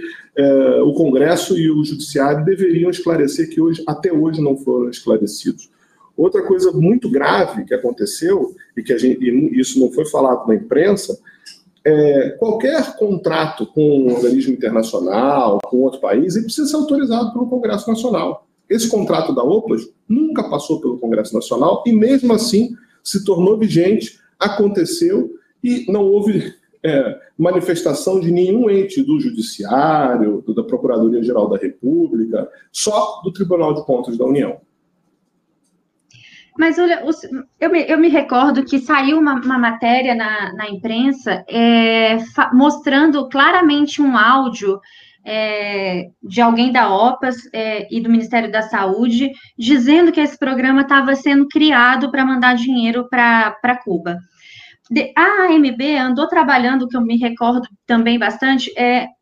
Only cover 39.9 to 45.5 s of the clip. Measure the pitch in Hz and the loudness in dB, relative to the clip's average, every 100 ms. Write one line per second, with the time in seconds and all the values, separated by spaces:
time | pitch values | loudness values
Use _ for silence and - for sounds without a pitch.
39.9 | 254 262 233 214 214 196 190 214 196 208 | 2 0 -2 -2 -4 -6 -8 -10 -8 -6
40.9 | 226 269 269 220 180 - 233 233 233 226 | -2 0 -2 -4 -6 -4 0 0 2 0
41.9 | 226 226 226 226 - - 247 294 294 294 | 2 2 0 -4 -2 2 4 4 2 -2
42.9 | 269 320 285 262 277 277 359 330 285 285 | 2 2 2 -2 0 2 4 2 2 0
43.9 | - 277 240 220 269 254 - 196 196 - | 0 0 4 4 4 0 -2 -4 -4 -8
44.9 | - - _ 202 220 214 | -20 -20 _ -8 -6 -4